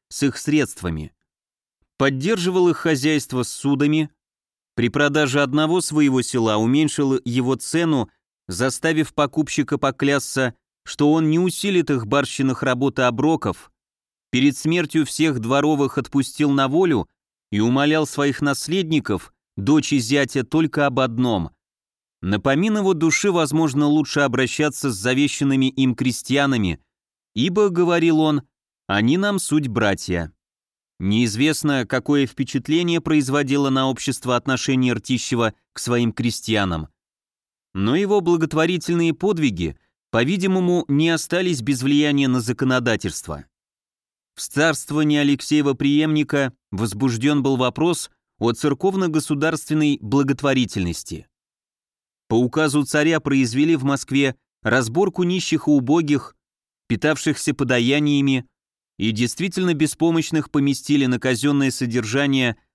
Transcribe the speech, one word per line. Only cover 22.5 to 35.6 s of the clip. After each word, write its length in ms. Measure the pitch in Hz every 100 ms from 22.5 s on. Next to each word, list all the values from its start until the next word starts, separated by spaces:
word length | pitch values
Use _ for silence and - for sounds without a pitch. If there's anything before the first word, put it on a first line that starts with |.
| 139 214 214
его 160 | 190
души, 380 | 170 160 - 196
возможно, 540 | 175 147 156 160 135 147
лучше 340 | 156 143 147
обращаться 680 | 139 117 127 - 151 - 139
с 60 | 98
завещанными 720 | 120 127 143 - 139 135 131
им 260 | 135 131
крестьянами, 840 | 117 127 117 - 139 139 123 95 73 _ _ _ _ _ 110
ибо, 340 | 165 190 202
говорил 500 | 175 175 170 165 156
он, 220 | 156 147 - _ _ _ -
«они 300 | 101 113 175
нам 220 | 208 196
суть 280 | - 151 135
братья». 640 | 107 107 95 - 87 80 - _ _ _ _ _ -
Неизвестно, 880 | 95 110 120 104 147 147 147 135 120
какое 400 | 127 - 147 139
впечатление 760 | - 131 135 127 160 175 170
производило 680 | 156 151 131 143 135 143 139
на 200 | 135 135
общество 460 | 127 - 127 127 120
отношение 580 | - 127 - 131 127
Ртищева 600 | 113 - 123 - 120 110 -